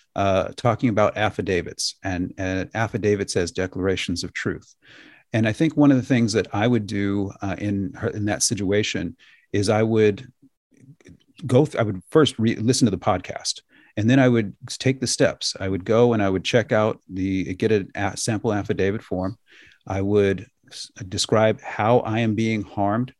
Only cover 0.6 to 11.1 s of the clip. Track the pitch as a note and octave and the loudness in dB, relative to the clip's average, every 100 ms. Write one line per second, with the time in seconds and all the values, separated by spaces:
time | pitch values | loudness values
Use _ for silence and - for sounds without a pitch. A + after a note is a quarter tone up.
0.6 | B2 G#2+ B2+ G#2 G#2 - G#2 - F#2+ F2+ | 0 0 0 2 2 2 -2 -2 -2 -2
1.6 | - - - - G2 F2+ F2+ - F#2 F#2 | -2 -6 -8 -6 -6 -4 -6 -4 -4 -4
2.6 | F#2 A2 A2 A2 G#2 G2+ F#2+ G2 F2 - | -4 -4 -4 -2 0 0 -2 -2 -4 -4
3.6 | F#2 - F#2 F2+ - F2 F2 - - E2+ | -6 -2 -2 -2 -4 -6 -6 -6 -6 -6
4.6 | - _ _ - - _ _ A2+ A2 G#2+ | -12 _ _ -20 -20 _ _ -2 0 2
5.6 | D#3+ D3 C#3+ C3 G#2+ B2 A2+ G#2+ - G#2 | 0 4 4 4 2 2 2 0 -2 0
6.6 | A#2 A#2+ G2+ G#2 G2+ G2+ G2 - G2 F2+ | 2 0 -2 -4 -2 -2 -4 -6 -8 -4
7.6 | G#2 G2 F#2 - A2+ G#2+ G#2 F2+ - G2+ | -4 -4 -4 -6 -6 -4 -4 -2 -2 -2
8.6 | F#2+ G#2 A2 F#2 F2 - _ _ _ G#2 | 0 0 0 -4 -6 -10 _ _ _ -2
9.6 | G2+ G#2+ A2 A2 G#2+ G2 - _ _ _ | 2 2 2 4 4 2 -8 _ _ _
10.6 | _ _ C3+ - - | _ _ -20 -20 -20